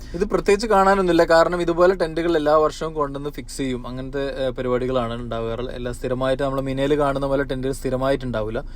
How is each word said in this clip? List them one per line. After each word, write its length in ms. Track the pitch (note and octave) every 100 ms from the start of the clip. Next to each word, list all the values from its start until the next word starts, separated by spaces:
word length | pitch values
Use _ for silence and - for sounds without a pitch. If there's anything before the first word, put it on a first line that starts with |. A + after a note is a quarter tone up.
| -
ഇത് 120 | E3+ G#3
പ്രത്യേകിച്ച് 420 | F3 E3 G3+ A3+
കാണാനൊന്നുമില്ല, 560 | G3 F#3+ G3 F3+ E3
കാരണം 380 | E3 E3 E3 F3
ഇതുപോലെ 340 | E3+ E3+ F3+ F#3+
ടെന്റുകൾ 420 | D#3+ D#3+ E3+ D#3+
എല്ലാ 180 | D3 D#3
വർഷവും 380 | D3+ - D#3+
കൊണ്ടുവന്ന് 360 | D#3 C#3 C#3 C#3+
ഫിക്സ് 280 | C#3+ A#2 -
ചെയ്യും. 300 | C3 B2 B2
അങ്ങനത്തെ, 580 | B2+ C3 C#3 C#3 C#3+ C3
ഏ, 40 |
പരിപാടികളാണ് 640 | A#2+ B2+ B2 B2+ C3 A#2
ഉണ്ടാവാറ്. 460 | A#2 A#2+ A#2 A2+ A2+
എല്ലാ 320 | B2+ B2+ B2
സ്ഥിരമായിട്ട് 520 | A#2 B2+ B2 C3 C3
നമ്മൾ 180 | C#3 C3+
മിനയിൽ 380 | C3+ C3+ C#3 D3
കാണുന്ന 280 | C#3+ C#3 C#3
പോലെ 160 | C3+
ടെന്റ് 280 | C3+ C3 C3
സ്ഥിരമായിട്ടുണ്ടാവില്ല. 920 | C3 C3 B2+ C3+ C#3 B2+ A2+ G#2+ A#2 -